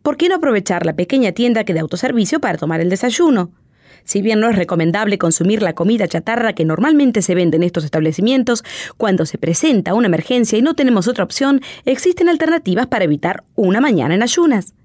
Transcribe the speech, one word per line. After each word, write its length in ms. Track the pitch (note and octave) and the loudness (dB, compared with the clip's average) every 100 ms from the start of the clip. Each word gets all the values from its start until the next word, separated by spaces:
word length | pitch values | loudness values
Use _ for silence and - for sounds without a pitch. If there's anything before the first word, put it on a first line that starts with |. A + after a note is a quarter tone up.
¿Por 160 | D4 D4 | -4 0
qué 100 | F4 | 0
no 80 | F#4 | 2
aprovechar 500 | D#4 G#3+ G3 F3 E3 | 0 0 -2 -2 -2
la 120 | - | -4
pequeña 340 | F3+ C4+ A3 | -2 0 0
tienda 320 | E3+ A#3+ A3+ | 0 0 0
que 100 | G#3+ | 0
da 60 | D#3+ | -4
autoservicio 640 | D#3+ F3+ - A#3+ F#3+ D4+ | -4 -4 -2 0 0 -2
para 160 | C4 D#3+ | -2 -4
tomar 240 | D#3 E3 | -4 -2
el 80 | F3 | -2
desayuno? 640 | F#3+ B3 A3+ E4+ A#3 F3 _ _ _ _ - | 0 -2 0 2 2 -2 _ _ _ _ -20
Si 180 | - G3+ | -6 -2
bien 200 | G#3 G#3+ | 0 0
no 80 | A3+ | 2
es 80 | G3+ | 0
recomendable 600 | E3+ E3+ E3 G3 G#3+ G3 | 0 0 0 0 -2 0
consumir 440 | E3+ - F3 A3 | 0 0 0 0
la 100 | F#3+ | -2
comida 380 | - F3 A3+ F3+ | -2 0 0 -2
chatarra 420 | E3 F#3 A#3 A3+ | -4 -4 -2 -2
que 140 | A3 D#3+ | -2 -2
normalmente 560 | D#3+ C4+ D4+ C4+ A3 | 0 2 4 4 0
se 140 | F3+ F3+ | 0 2
vende 200 | F3 D#3+ | 2 2
en 80 | |
estos 220 | F3 E3+ D#3 | 0 -2 -4
establecimientos, 800 | D#3+ D#3 D#3 G#3+ C4+ B3 A#3 - - - - | -2 -2 0 0 2 0 -2 -6 -14 -14 -4
cuando 280 | D4+ F#3 D#3 | 0 0 -2
se 120 | - | -4
presenta 560 | - E3 D#4+ A3+ E3+ | -2 0 2 2 0
una 140 | G#3 A3 | 0 2
emergencia 500 | D#3+ - B3 A#3 A3 | 0 0 0 2 2
y 40 | |
no 120 | C#4 | 0
tenemos 340 | D#4+ C4 A3 F3+ | 2 2 2 0
otra 160 | B3+ | -2
opción, 380 | F#3+ - C4+ C#4 - - - | -4 -2 0 0 -2 -8 -4
existen 420 | C4 F4+ F4 F4 | 0 0 2 2
alternativas 600 | D#4+ D#4+ E4 G3 F#3 B3 | 2 0 0 0 -2 0
para 180 | A3+ E3+ | 0 0
evitar 400 | D3 E3+ G3 _ - | 0 -2 -6 _ 0
una 240 | F#3+ G3+ | 2 2
mañana 340 | C#4+ F#3+ B2 | 2 2 2
en 100 | F#3 | 0
ayunas. 500 | A#3 F4 E4 A3+ - _ | 0 2 2 2 -2 _